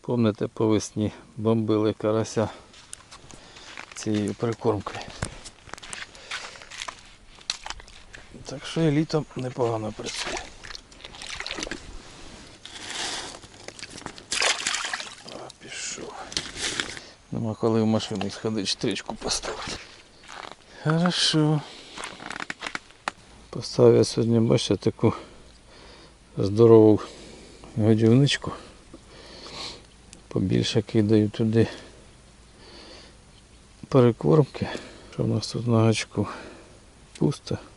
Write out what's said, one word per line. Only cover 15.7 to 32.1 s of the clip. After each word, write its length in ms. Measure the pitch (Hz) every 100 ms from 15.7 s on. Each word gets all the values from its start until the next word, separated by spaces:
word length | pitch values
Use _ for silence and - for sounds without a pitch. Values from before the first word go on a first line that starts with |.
| - - - - - - - - - - - - - - - _
Нема 220 | 123 113
коли 280 | 107 117 113
в 40 | 110
машину 440 | 110 - 107 98
сходити, 360 | - 113 110 98
стрічку 480 | - 127 98 -
поставити. 580 | 220 - - - - - - - - - - - - - - - -
Хорошо. 760 | 151 160 175 170 - 156 151 156 - - - - - - - - - - - - - - - - - - -
Поставив 460 | - - - 120 117
я 80 |
сьогодні, 360 | 113 - 113 117
бачите, 360 | 113 131 - 98
таку 380 | - - 117 - - - - - - - - - - - - -
здорову 640 | 104 104 117 113 110 104 - - - - - - - -
годівничку. 760 | 107 110 110 120 143 - - - - - - - - - - - - - - - - - - - -
Побільше 540 | 120 98 120 117 120
кидаю 460 | 107 113 104 110 107
туди 380 | - 113 113 113 - - - -